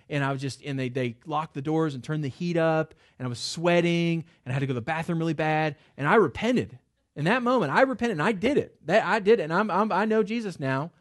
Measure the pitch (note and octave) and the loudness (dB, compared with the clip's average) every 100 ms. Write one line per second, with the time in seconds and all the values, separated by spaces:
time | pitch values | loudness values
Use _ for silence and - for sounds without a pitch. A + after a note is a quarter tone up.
0 | - D3 C#3 C#3 C3+ A#2 D3 C3+ B2+ B2+ | -8 -2 -2 -2 -6 -8 -8 -4 -4 -2
1 | B2 A#2 E3 D3+ D#3 D3 C#3+ D#3+ D#3+ C3+ | -4 -6 -6 -6 -6 -8 -2 0 0 -4
2 | A#2 D#3 C#3+ - F3 E3+ E3 D#3+ D#3 - | -6 -4 -4 -4 -2 2 2 2 -2 -8
3 | _ - B2 A#2+ - - E3+ F3 E3+ E3+ | _ -10 -8 -6 -8 -2 2 2 4 2
4 | E3+ E3 - _ - C3+ C#3 B2+ A2 D#3+ | 0 -2 -4 _ -6 -2 -2 -4 -4 -4
5 | D#3+ E3 E3 D#3 D#3 D#3 D#3 D3 _ - | -2 -2 0 0 0 0 0 -4 _ -4
6 | C#3+ G#3+ F3 - A3 B3 G2+ B2 _ _ | 4 4 4 0 -2 0 -2 -8 _ _
7 | _ - D3+ B3 A#3+ B3+ D#3 D#3+ C4 B3 | _ -4 0 0 2 0 2 2 2 2
8 | A#3 F3 D#3 G#3 G#3+ C#4+ - _ C#3+ G3 | -2 0 0 0 0 0 -2 _ 0 2
9 | D#3+ G#3+ G3 A3+ D3+ E3+ G#3+ F3 G#3+ F3+ | 2 2 4 4 4 0 2 2 2 2
10 | G#3+ A3 G3+ A3+ G#3+ E3+ C#3 C3+ D#3+ _ | 2 2 0 -2 -6 -4 -2 -2 -4 _